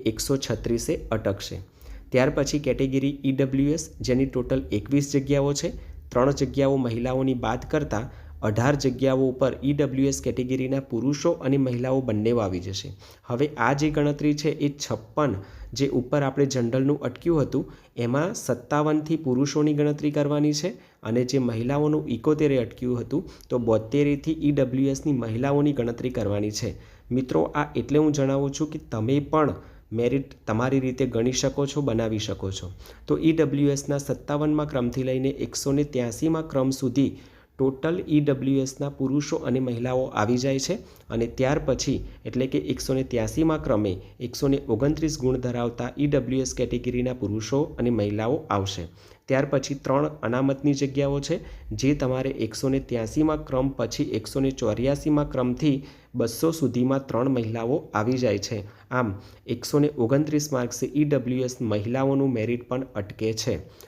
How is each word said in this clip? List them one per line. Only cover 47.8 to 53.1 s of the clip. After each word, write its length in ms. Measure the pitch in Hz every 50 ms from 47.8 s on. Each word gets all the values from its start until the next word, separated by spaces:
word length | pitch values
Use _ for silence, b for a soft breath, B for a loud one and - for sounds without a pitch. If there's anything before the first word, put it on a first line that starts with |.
| 120 120
મહિલાઓ 440 | 120 107 104 104 104 104 110 117 143 - - -
આવશે. 340 | 101 101 95 98 - - 85 B B B B B B B _
ત્યાર 220 | - 131 135 139 139
પછી 300 | 147 135 135 - 139 139 -
ત્રણ 200 | 139 135 139 151 156 151 -
અનામતની 540 | - 113 120 127 135 135 139 135 147 147 139 139
જગ્યાઓ 360 | 143 135 131 143 139 139 139 143
છે, 200 | 143 - 165 B B B B B B -
જે 240 | 113 104 131 135 147
તમારે 400 | 147 143 127 127 127 131 135 135 -
એકસો 300 | 110 107 - - - 135
ને 100 | 135 135 135 -
ત્યાસીમાં 520 | 123 117 113 110